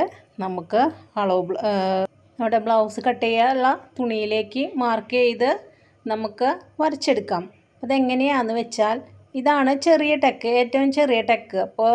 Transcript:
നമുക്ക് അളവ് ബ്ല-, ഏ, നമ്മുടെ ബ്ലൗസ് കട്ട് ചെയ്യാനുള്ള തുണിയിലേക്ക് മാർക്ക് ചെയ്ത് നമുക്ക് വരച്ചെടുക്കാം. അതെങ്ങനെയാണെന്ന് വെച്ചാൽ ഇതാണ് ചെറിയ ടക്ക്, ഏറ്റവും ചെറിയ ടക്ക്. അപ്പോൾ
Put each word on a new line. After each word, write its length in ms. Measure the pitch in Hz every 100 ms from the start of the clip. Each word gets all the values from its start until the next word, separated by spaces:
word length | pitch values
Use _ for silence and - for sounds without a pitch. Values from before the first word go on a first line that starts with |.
| 349 - _ -
നമുക്ക് 420 | 190 180 165 214 285 311 - -
അളവ് 240 | 202 185
ബ്ല-, 180 | 175 185
ഏ, 100 | 214 202 190 190 190 _ _ -
നമ്മുടെ 200 | 226 226
ബ്ലൗസ് 400 | 214 226 214 208
കട്ട് 220 | 254 240
ചെയ്യാനുള്ള 440 | 226 226 240 262 254 285 -
തുണിയിലേക്ക് 720 | - 240 220 214 214 208 262 285 339
മാർക്ക് 420 | 240 226 208 247
ചെയ്ത് 320 | 247 226 247 392 - _ _ _ -
നമുക്ക് 420 | 220 220 208 254 269 - -
വരച്ചെടുക്കാം. 680 | 311 285 - 233 - 143 120 _ _ -
അതെങ്ങനെയാണെന്ന് 720 | 240 269 254 254 269 277 226 233
വെച്ചാൽ 420 | 233 - 214 226 - - _ 269
ഇതാണ് 360 | 262 294 262 269
ചെറിയ 340 | 330 311 302 302
ടക്ക്, 360 | 254 - 226 240
ഏറ്റവും 340 | 247 269 277
ചെറിയ 280 | 269 294 233
ടക്ക്. 360 | 214 220 - 190
അപ്പോൾ 300 | 190 - 226